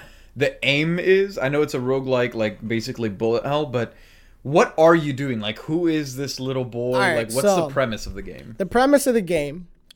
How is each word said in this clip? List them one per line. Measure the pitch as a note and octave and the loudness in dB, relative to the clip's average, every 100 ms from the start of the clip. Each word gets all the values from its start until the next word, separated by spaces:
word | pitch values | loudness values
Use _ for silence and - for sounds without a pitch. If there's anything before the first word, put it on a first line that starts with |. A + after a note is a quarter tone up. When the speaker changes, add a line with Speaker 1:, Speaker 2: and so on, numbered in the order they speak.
| - - - - | -14 -20 -14 -2
Speaker 1:
the | C#3 - | -2 0
aim | B2 C#3+ D#3+ F3 | 0 2 2 0
is. | F3+ F#3+ G3 G3 | 2 4 2 -2
I | C3 | -2
know | D3 | 0
it's | D3+ | 0
a | C#3+ | -2
roguelike, | B2 C3+ C3 B2+ B2 | -2 -2 0 0 0
like, | A2+ G#2+ G2 A2 | 0 -4 -4 -4
basically | A2+ A2 A#2 A2+ | -4 -4 -4 -6
bullet | F#2 A2+ A#2 | -2 0 0
hell, | C3 D3 D3 | 0 -2 -2
but | A#2+ A2 - - - - - | -4 -4 -8 -20 -20 -20 -14
what | - D#3 - - | 0 4 4 6
are | D#3+ | 8
you | E3+ D3 | 8 4
doing? | C3 C#3 A#2 | -4 -4 -2
Like, | G#2+ A2 | -4 -6
who | - D#3+ E3+ | -4 -2 0
is | D#3 C#3+ B2+ | 0 -4 -8
this | C#3 - | -8 -6
little | C3 C3 | -6 -4
boy? | B2+ A#2+ B2 | -4 -4 -2
Speaker 2:
All | B2+ | 2
right, | F#3 D#3+ | 2 0
Speaker 1:
Like, | A2 | -2
what's | A#2 | 0
the | G3+ F#3 | 2 2
Speaker 2:
so | D#3 | 2
Speaker 1:
premise | C#3 B2+ G#2 - | 0 -2 -2 -8
of | |
the | G2 | -10
game? | G2+ A2 - A2+ | -12 -14 -14 -8
Speaker 2:
the | F#3+ | -2
premise | A#3 C4+ C#4+ C4+ | 2 4 4 4
of | |
the | A#3 | 0
game | F3+ E3+ D3 D#3+ F3 - _ | 0 -2 -2 -8 -14 -20 _